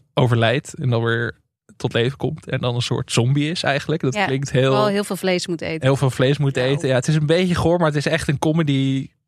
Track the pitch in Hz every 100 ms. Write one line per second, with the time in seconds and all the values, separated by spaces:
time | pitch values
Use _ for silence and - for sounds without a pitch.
0 | _ - 127 117 113 135 - - 127 117
1 | 117 113 117 - _ _ _ - 123 120
2 | 120 135 139 156 - 131 123 120 - 120
3 | - - 123 143 147 170 - 139 - 156
4 | 135 202 185 135 139 131 135 135 208 202
5 | 202 190 190 180 - 165 165 160 135 139
6 | 135 - 131 143 139 131 127 139 135 127
7 | 143 156 147 165 185 175 165 175 160 147
8 | 147 156 - 139 160 156 151 135 135 135
9 | 131 _